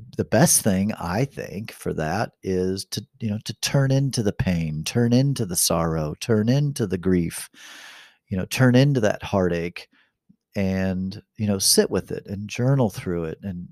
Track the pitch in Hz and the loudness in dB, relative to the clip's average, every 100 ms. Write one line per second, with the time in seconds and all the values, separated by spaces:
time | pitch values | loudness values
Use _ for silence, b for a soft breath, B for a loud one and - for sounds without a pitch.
0 | - - 95 107 - - 113 95 101 - | -6 -6 2 4 6 4 2 2 0 -2
1 | 87 95 139 - 52 - - - - 80 | -4 -2 -2 -4 -10 -10 -12 -10 -6 -4
2 | 78 95 120 - 98 92 92 95 - - | -2 -2 -4 -6 -4 -2 0 -4 -6 -8
3 | - _ 117 107 - - - 143 135 135 | -10 _ -4 -4 -6 -8 -2 0 2 2
4 | 139 120 104 - - 87 80 78 78 117 | 0 0 0 0 0 0 -2 -4 -4 2
5 | 120 123 139 131 104 87 - 85 82 80 | 4 4 4 0 -2 -2 0 0 0 0
6 | 76 - - 110 110 135 147 135 104 92 | -2 -4 0 2 4 2 2 -2 -2 -2
7 | 90 90 85 - - B B B B B | 2 2 2 -4 -14 B B B B B
8 | B B - 95 - - 127 123 139 131 | B B -8 -6 -4 2 4 6 6 4
9 | 104 - - 101 90 85 87 - - b | 2 0 0 2 2 0 -4 -8 -16 b
10 | b b _ _ _ 107 95 95 95 92 | b b _ _ _ -4 -2 0 -2 -2
11 | 95 95 - - 107 98 - - 208 95 | -4 -8 -14 -6 -2 0 2 2 2 0
12 | - 87 - 101 104 - 123 139 110 - | -4 -8 -8 -10 -8 -2 0 2 0 -2
13 | 95 85 80 - 98 87 90 | -6 -4 -4 -8 -8 -10 -12